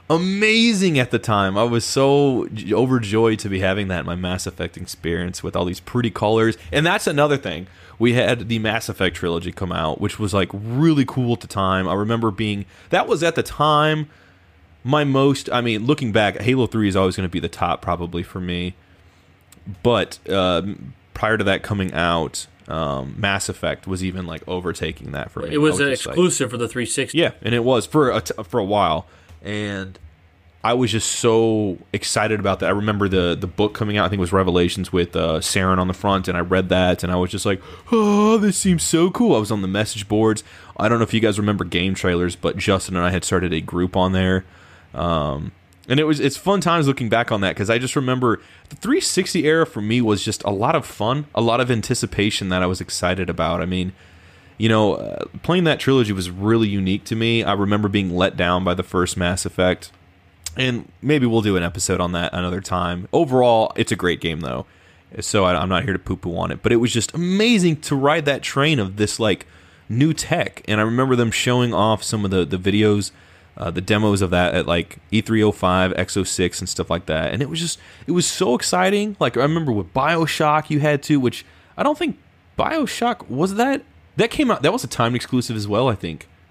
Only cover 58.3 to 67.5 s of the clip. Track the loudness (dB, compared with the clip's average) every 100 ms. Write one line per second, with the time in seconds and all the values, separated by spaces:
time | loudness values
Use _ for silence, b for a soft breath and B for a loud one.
58.3 | 0 0 2 0 -2 -2 0 0 0 -2
59.3 | -2 -4 0 0 0 -6 -20 _ _ _
60.3 | _ -12 -4 -2 -2 -6 -6 0 2 4
61.3 | 2 2 2 0 -2 -2 0 -2 -2 -4
62.3 | -4 -4 -6 -4 -4 -2 -4 -2 0 2
63.3 | 4 4 4 2 0 -2 0 0 0 -4
64.3 | -6 -6 -8 -10 b b b b -12 -4
65.3 | 2 2 2 0 -2 -2 -4 -6 -8 -6
66.3 | -6 -4 -2 2 2 2 0 -2 -4 -2
67.3 | 2 2